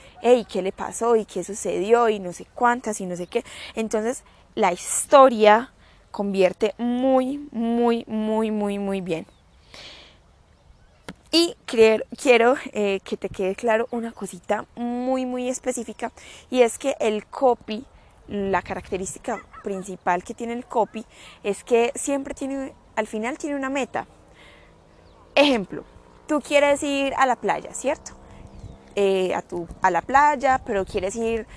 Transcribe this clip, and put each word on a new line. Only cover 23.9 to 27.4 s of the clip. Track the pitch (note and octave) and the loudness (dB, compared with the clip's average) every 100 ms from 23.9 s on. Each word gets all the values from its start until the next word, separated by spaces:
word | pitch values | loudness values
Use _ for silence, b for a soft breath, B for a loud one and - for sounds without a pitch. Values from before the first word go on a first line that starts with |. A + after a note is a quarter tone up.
| - - - - B B B B B _ _ - - - | -6 -8 -14 -20 B B B B B _ _ -20 -20 -2
Ejemplo, | - C#4+ A#3+ F3+ D3+ - - - - - | 2 4 2 -2 -10 -14 -20 -20 -12 -4
tú | D4+ | -4
quieres | - C#4+ C#4+ C#4+ | 2 2 4 2
ir | D4 C#4 C#4 - | 0 -2 -2 0
a | C4 | 0
la | |
playa, | A#3 | 0